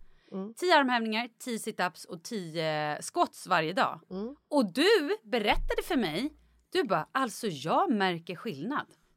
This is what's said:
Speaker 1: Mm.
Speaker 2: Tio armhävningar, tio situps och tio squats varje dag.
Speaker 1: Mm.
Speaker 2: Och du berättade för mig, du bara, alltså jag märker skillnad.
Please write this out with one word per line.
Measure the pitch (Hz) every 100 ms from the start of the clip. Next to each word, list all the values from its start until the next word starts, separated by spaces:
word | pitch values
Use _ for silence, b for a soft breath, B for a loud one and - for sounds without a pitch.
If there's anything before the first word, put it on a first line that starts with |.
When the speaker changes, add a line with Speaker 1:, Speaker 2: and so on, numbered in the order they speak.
| b b b
Speaker 1:
Mm. | 196 196
Speaker 2:
Tio | 233 359 311
armhävningar, | 254 247 226 220 240 -
tio | - 220
situps | 220 208 180 - -
och | 175
tio | - 220 170 165 156 151 151 147
squats | - 349 339 - 175
varje | 175 160
dag. | 190 123 156 -
Speaker 1:
Mm. | 185 220 285 -
Speaker 2:
Och | 294 208
du | 196 359 440 294 427
berättade | 214 240 208 277 - 480
för | - 311
mig, | 180 156 285 - _ _ _
du | 349
bara, | 277 170 151
alltså | 269 254 - 220
jag | 147 147 254 381
märker | 214 190 170 170 175
skillnad. | 233 135 185 294 - _ _